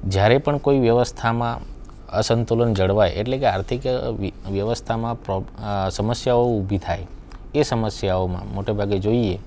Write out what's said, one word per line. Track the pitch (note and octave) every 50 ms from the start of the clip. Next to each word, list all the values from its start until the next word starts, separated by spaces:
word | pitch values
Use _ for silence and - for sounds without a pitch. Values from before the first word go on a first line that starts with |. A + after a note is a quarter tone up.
| - -
જ્યારે | F#2+ F#2+ G2+ A2 A#2+ C#3
પણ | - - D3 C#3+
કોઈ | - C#3 C#3+ C3+
વ્યવસ્થામાં | B2+ A2+ A#2 B2 B2 - - - - A#2 A#2 A#2 A#2+ A#2 A#2 - - - - - - - - - - - -
અસંતુલન | G2+ A2 - A#2 A#2 A#2 - A#2+ A2+ A#2+ A#2 A2
જળવાય, | F#2+ F#2 F#2 G2 G#2 G#2+ -
એટલે | - G2 G#2 A#2+ C3 C3+
કે | C#3
આર્થિક, | A#2+ F#2+ G2 G2 - - A#2+ B2+
અ, | C3 B2+ B2+ - B2
વ્ય-, | A2+ - G2+ F#2 - - - G2+
વ્યવસ્થામાં | G2 G2 G2+ A2 A#2 - - - A#2+ A2+ A2+ A#2 A#2 A2+ -
પ્રોબ-, | - G2 F#2+ F#2+ - - - A2+
અ, | G#2+ G2+ G2+ F#2+ F#2+
સમસ્યાઓ | F#2 - G#2+ G#2+ A#2 - - C3 B2 A#2+ A#2+
ઊભી | B2 A#2+ G#2+ G2 F#2+ G2+ G2
થાય, | - - E2+ E2 - - - - - - - - - - -
એ | C#3 D3+
સમસ્યાઓમાં | - - A#2 A2+ G#2+ G2+ - - G2 F#2 F#2 F#2 F2+ F2+ F2 G2 G2+ G2
મોટે | G2 G2 G#2+ G#2+
ભાગે | G2+ G2+ G2 G#2 G2
જોઈએ | F#2 G#2 A2+ A#2+ A#2+ G2+ F2+ F#2 -